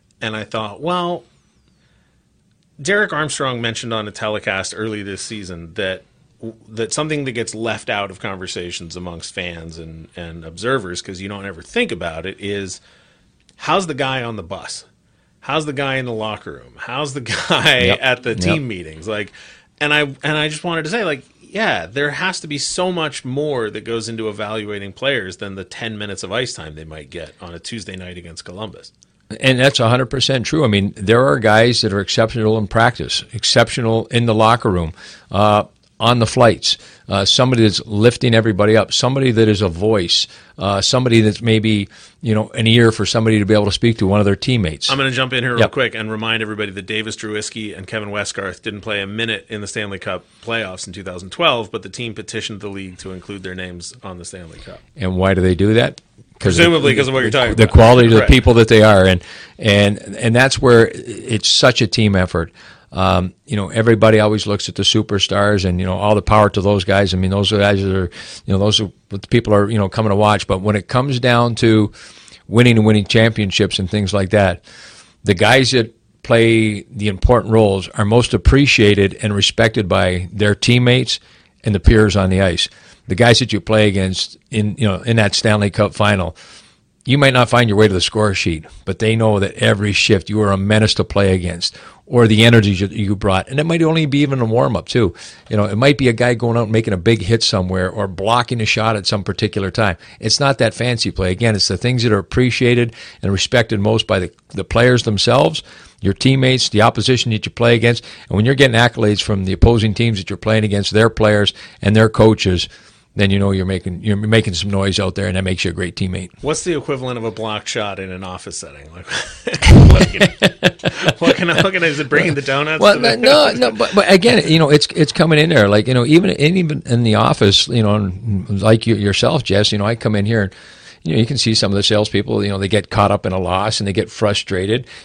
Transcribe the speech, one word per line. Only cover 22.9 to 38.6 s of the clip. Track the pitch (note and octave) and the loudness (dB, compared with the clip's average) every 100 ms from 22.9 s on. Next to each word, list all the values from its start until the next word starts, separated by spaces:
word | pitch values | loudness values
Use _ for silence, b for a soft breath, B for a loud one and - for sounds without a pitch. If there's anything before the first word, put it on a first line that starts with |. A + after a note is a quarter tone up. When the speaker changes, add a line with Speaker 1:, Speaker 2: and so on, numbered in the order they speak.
Speaker 1:
much | F3 D3+ - | -4 -6 -8
more | B2+ C3+ D3+ C3 A2 | -8 -6 -4 -4 -6
that | A2 | -8
goes | A2 A#2 A2 | -8 -8 -8
into | A2+ A2 | -8 -8
evaluating | G2+ G#2 A2 G#2 G2+ G2 | -8 -8 -8 -8 -12 -12
players | - C3 C3 F#2+ F#2+ | -8 -6 -4 -6 -12
than | G2+ | -12
the | F#2+ | -12
ten | F#2 - A#2 G#2 | -14 -12 -12 -10
minutes | G#2 F#2+ | -12 -12
of | F#2 | -8
ice | A2 C3+ | -8 -8
time | - D#2+ | -10 -16
they | D2+ | -18
might | D#2+ D#2+ C2+ | -18 -18 -16
get | F2 D2+ - | -16 -16 -18
on | F2+ | -18
a | E2+ | -18
Tuesday | - A2+ F#2+ F#2 | -14 -14 -14 -16
night | F2+ F2+ | -16 -18
against | E2+ E2 | -18 -20
Columbus. | - F#2 A2 - - _ _ _ - G#2+ | -18 -16 -16 -18 -20 _ _ _ -18 -2
Speaker 2:
And | C3 B2+ | 0 2
that's | C3+ - | 2 2
a | A2+ | 2
hundred | B2 B2+ | 2 0
percent | C3+ - C3 G#2+ | -2 -2 -2 -2
true. | D#3 | 0
I | B2+ | 2
mean, | G2+ G2 - | 2 0 -4
there | G2 A#2 C#3 | 2 4 4
are | C#3 | 2
guys | A2 A2 A#2+ A#2 | 4 4 4 2
that | A2 | -2
are | G2 | -2
exceptional | F#2+ - A2+ A#2 G#2+ A2 | -4 -2 -2 0 -2 0
in | G2+ | -2
practice, | A2+ A#2 - B1 - - | 0 0 0 -6 -8 -8
exceptional | A2 - A#2+ A#2 - A2+ A2+ - | -6 0 2 2 0 -2 -2 -2
in | A#2+ A#2 | -2 0
the | G#2+ | 2
locker | A2 A#2+ A2+ | 4 2 0
room, | F2+ D#2+ - B B B | -2 -4 -10 B B B
uh, | G2 G#2 G#2 - _ _ - | 0 2 2 0 _ _ -4
on | A2+ B2 | 0 2
the | A2 | 0
flights, | B2+ A#2+ F#2 - - B B B | 4 4 4 -4 -6 B B B
uh, | G2 | -2
somebody | G2+ - B2+ A#2+ | 0 2 2 4
that's | A2 - - | 2 2 -6
lifting | G#2 A#2 - B2+ A2+ | 2 2 2 0 2
everybody | A2 G2 | 2 0